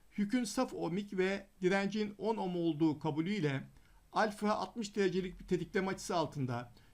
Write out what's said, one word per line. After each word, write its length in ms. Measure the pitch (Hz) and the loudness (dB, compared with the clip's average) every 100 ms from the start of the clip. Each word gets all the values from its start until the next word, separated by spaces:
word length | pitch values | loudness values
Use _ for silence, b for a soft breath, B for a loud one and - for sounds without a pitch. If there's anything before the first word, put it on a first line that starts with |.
| b - | b -4
yükün 280 | 202 254 | 0 2
saf 300 | 240 - 254 | 0 -2 -2
ohmik 440 | 185 170 180 202 190 | -2 -2 -2 -4 0
ve 300 | 185 196 - - | 0 0 -6 0
direncin 520 | 180 196 202 214 208 208 | 2 4 2 0 -2 -2
on 200 | 202 214 | -2 0
ohm 180 | 185 175 | -2 0
olduğu 440 | 170 151 160 151 | 0 4 4 4
kabulüyle 640 | 160 151 170 214 147 139 - b b b b | 0 0 0 2 0 0 -6 b b b b
alfa 380 | 170 214 202 208 | 0 0 2 0
altmış 440 | 214 185 240 208 214 | 0 -2 -6 -6 2
derecelik 440 | 190 180 185 - | 2 2 -4 -8
bir 80 | - | -2
tetikleme 400 | 180 165 196 190 | -2 0 -2 -2
açısı 280 | 190 - 180 | -4 -2 0
altında 580 | 151 143 127 120 117 b b | 0 -2 -2 -2 -6 b b